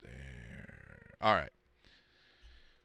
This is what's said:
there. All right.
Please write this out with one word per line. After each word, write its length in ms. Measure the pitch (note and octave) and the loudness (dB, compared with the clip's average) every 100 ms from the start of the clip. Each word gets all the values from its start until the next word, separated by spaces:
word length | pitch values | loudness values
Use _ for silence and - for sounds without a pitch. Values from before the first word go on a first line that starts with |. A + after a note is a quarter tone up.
there. 1120 | - B1+ C2+ B1 A#1 - - - G1+ G1+ - - | -16 -14 -12 -14 -14 -14 -14 -18 -20 -20 -20 4
All 140 | G#2+ | 8
right. 160 | F#2+ C#2+ - _ _ - - - - - - - - - - | 8 6 -6 _ _ -20 -20 -20 -20 -20 -20 -20 -20 -20 -20